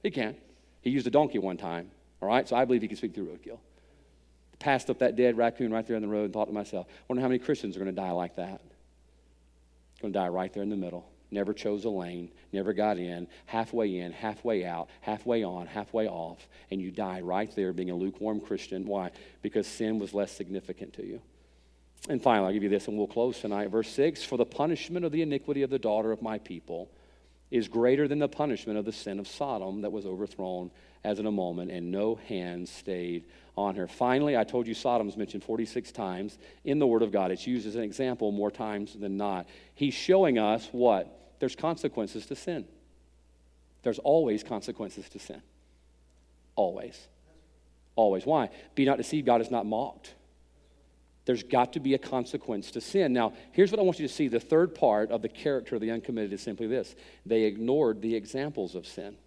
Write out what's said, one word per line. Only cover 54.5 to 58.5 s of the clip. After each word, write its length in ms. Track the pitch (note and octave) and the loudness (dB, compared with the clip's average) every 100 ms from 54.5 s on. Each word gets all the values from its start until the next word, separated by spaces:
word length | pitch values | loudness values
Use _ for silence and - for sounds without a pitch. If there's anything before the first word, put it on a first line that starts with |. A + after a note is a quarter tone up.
| D#3+ F3+ | 4 4
part 360 | - C3+ G#2 A2 | 4 4 6 2
of 120 | B2 | 0
the 60 | A2 | -2
character 480 | - D3+ C3+ A2+ A#2 | -2 -2 -2 -2 -2
of 40 | |
the 100 | A2 | -2
uncommitted 420 | A#2 A2+ A#2 G#2 | -2 -4 -4 -2
is 80 | G2 | -4
simply 260 | - F#2+ A2+ | -6 -6 -2
this. 300 | B2 F#2+ - - - | -2 -4 -12 -20 -18
They 180 | F#2+ A2+ | 2 4
ignored 580 | G#2+ G2+ A#2 C#3+ B2+ G#2+ | 4 2 2 4 4 2
the 140 | A2+ A2+ | 0 -2
examples 580 | G2+ C3+ C#3+ | -2 -4 -4